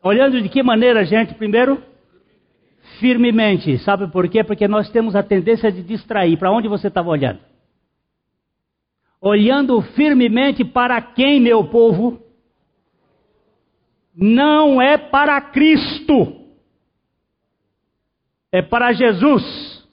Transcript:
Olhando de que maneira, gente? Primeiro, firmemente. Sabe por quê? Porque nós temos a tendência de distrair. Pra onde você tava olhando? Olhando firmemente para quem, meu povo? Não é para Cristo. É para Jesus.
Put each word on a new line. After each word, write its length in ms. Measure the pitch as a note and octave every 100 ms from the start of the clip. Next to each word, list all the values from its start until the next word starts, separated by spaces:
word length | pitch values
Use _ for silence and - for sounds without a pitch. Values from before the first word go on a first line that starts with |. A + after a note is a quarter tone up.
Olhando 400 | F3+ A3 C4+ B3+
de 60 | G3
que 140 | C4+
maneira, 420 | B3 A3 B3 A3+
gente? 280 | F3 G#3+ A3+
Primeiro, 460 | - G#3+ A3 B3+ C#4 - _ _ _ _ _ _ _ _ _ _ -
firmemente. 800 | B3 A#3+ A#3+ A3 G#3+ F#3 D#3 B2+
Sabe 300 | - G3 G3
por 200 | F#3 F3+
quê? 140 | A3
Porque 240 | G#3+ G#3 G3+
nós 240 | G#3+ G#3
temos 240 | A#3 A3+
a 80 | G3+
tendência 480 | G3+ G3 F3 A3+ A3+
de 120 | F3+
distrair. 540 | F3 - - G#3+ F3 D#3+
Pra 140 | F#3
onde 160 | A3 G#3+
você 240 | G3+ G3+
tava 180 | F#3+ E3+
olhando? 300 | D3+ C3 G2 _ _ _ _ _ _ _ _ _ _ _ _ _ _ _ _ _ _
Olhando 600 | G3 G#3 G#3+ C#4 C4+ A#3
firmemente 840 | - - D4+ C4+ A#3+ A3+ C#4 C#4
para 360 | G3+ B3 B3 A#3+
quem, 380 | - - C4+ C#4+
meu 260 | A#3 A3+
povo? 560 | F3+ A#3 A#3 F3+ A#3+ A#3+ _ _ _ _ _ _ _ _ _ _ _ _ _ _ _ _ _ _ _
Não 680 | E3+ G3+ A#3 D4 D4+ D#4 C4
é 160 | C4 D4
para 420 | - C#4 D4 C#4+
Cristo. 1000 | C#4 - D#4 D#4 - - - C4+ - - - _ _ _ _ _ _ _ _ _ _ _ _ _ _ _ _ _ _ _ _
É 100 | F#3
para 320 | F3+ A#3+ A#3+
Jesus. 920 | A#3 B3 F#3 C4+ - - - - - _